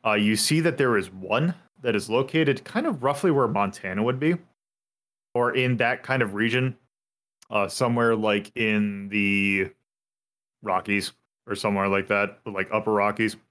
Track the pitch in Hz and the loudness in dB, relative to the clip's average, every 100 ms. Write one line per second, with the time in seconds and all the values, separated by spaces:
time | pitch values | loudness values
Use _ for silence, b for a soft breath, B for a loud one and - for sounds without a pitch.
0 | 110 107 104 110 - 156 165 - 135 110 | 2 2 2 2 2 2 2 2 2 2
1 | 92 95 95 110 165 175 _ _ 123 107 | 0 -10 -2 0 0 -4 _ _ -2 -2
2 | 95 117 135 160 147 135 - 214 311 170 | 0 0 2 2 2 0 -2 -4 -2 -2
3 | 131 143 190 139 120 104 101 - 95 92 | -2 0 2 2 2 0 -2 -4 -6 -2
4 | 117 127 151 175 - _ _ _ _ _ | 0 0 0 -2 -6 _ _ _ _ _
5 | _ _ _ 120 120 123 127 120 120 123 | _ _ _ 0 0 2 0 2 0 -2
6 | - 131 110 101 113 123 131 123 _ _ | -2 0 0 0 0 0 -2 -6 _ _
7 | _ _ _ _ _ 110 98 - 123 120 | _ _ _ _ _ -2 -2 -2 -2 2
8 | 117 113 107 104 101 - 110 107 104 101 | 2 2 2 0 -2 -4 0 0 -2 -4
9 | 98 104 101 101 98 98 82 - _ _ | -6 0 2 2 2 0 -2 -6 _ _
10 | _ _ _ _ _ _ 107 92 98 101 | _ _ _ _ _ _ -2 -2 0 -4
11 | - - _ _ - 98 107 101 98 98 | -4 -12 _ _ -10 -4 -2 0 2 0
12 | 95 101 101 - - 98 95 110 107 107 | 0 0 0 -6 -10 -6 -2 -2 0 2
13 | 101 107 110 - _ | 2 0 -4 -4 _